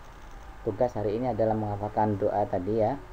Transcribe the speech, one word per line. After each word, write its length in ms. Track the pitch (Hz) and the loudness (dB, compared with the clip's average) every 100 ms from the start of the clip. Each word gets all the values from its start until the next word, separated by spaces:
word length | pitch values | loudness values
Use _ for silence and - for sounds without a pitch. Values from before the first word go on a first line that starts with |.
| - - - - - - | -14 -16 -16 -14 -14 -6
tugas 320 | - 101 123 | -4 0 0
hari 240 | 110 104 107 | 2 0 0
ini 160 | 127 | 0
adalah 240 | 110 110 110 | 2 2 2
menghafalkan 640 | 107 101 104 110 107 101 | 0 -2 -2 2 2 4
doa 240 | 104 98 104 | 2 2 2
tadi, 400 | 101 90 110 107 | 0 0 2 2
ya. 160 | 135 - | 0 -6